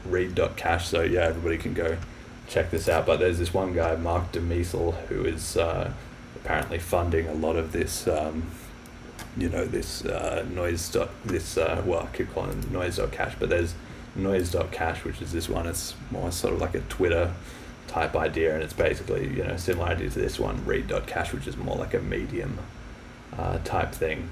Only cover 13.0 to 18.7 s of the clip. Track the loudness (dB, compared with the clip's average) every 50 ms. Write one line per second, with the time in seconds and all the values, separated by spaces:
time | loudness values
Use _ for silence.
13 | -2 -2 0 -2 -4 -4 0 -2 2 2 4 2 2 0 -2 -8 -10 -12 -12 -14
14 | -14 -8 -4 -2 0 2 2 2 2 2 2 0 0 0 -2 -2 -2 -2 -2 -2
15 | -6 -6 -6 -6 -6 -4 -2 -2 -2 0 0 0 0 -2 -2 -4 -6 -6 -10 -10
16 | -8 -6 -4 -2 -2 -2 -2 0 0 0 2 2 0 0 0 -2 -4 -4 0 2
17 | 4 4 6 4 4 2 0 -6 -10 -12 -14 -14 -14 -14 -16 -14 -12 -4 -2 0
18 | 0 2 2 2 2 2 2 4 2 4 2 2 -2 -4